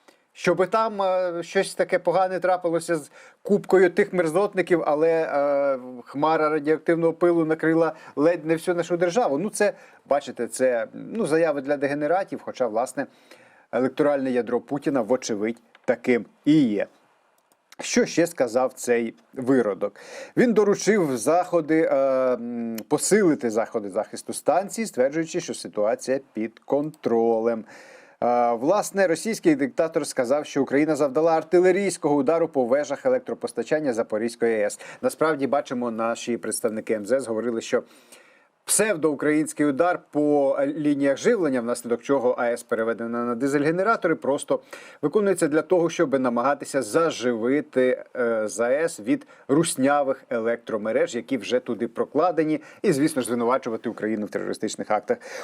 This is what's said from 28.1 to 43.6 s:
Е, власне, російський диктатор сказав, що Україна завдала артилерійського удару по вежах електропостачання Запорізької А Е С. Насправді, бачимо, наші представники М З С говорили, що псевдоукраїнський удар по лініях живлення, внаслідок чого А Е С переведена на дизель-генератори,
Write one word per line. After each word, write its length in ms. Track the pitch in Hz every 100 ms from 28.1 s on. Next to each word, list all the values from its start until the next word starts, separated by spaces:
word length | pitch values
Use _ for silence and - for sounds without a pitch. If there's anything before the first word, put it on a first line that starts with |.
| _
Е, 300 | 117 120 120
власне, 540 | 117 139 202 - 196 185
російський 480 | 165 226 220 -
диктатор 520 | 143 135 - 160 160 143
сказав, 400 | - 120 147 147
що 160 | 143
Україна 340 | 127 135 156 143
завдала 400 | 143 127 165 160
артилерійського 800 | 156 180 185 185 202 175 156
удару 340 | 147 131 165 165
по 160 | 139
вежах 420 | 120 139 147 139 131
електропостачання 840 | 127 123 104 117 - 117 156 151
Запорізької 600 | 113 110 107 117 117 117
А 120 | 113 101
Е 40 |
С. 80 | - - -
Насправді, 440 | 127 - 156 147 135
бачимо, 440 | 139 - 123 120
наші 460 | 113 113 117 - 113
представники 580 | 110 104 117 110 -
М 120 | 110 101
З 60 |
С 140 | 131 117
говорили, 340 | 110 117 113
що 220 | - 165 - - _ - _ _ _ _
псевдоукраїнський 1000 | - - 214 170 156 139 147 151 151 - 147
удар 340 | 139 170 170 -
по 460 | 147 147 147 139 139 139
лініях 520 | 156 147 143 139 -
живлення, 420 | 196 233 156 127
внаслідок 420 | 117 120 120 117
чого 320 | - 139 120 123
А 120 | 120
Е 20 |
С 100 | 120
переведена 640 | - 110 113 110 117 117
на 100 | 120
дизель-генератори, 800 | 117 139 147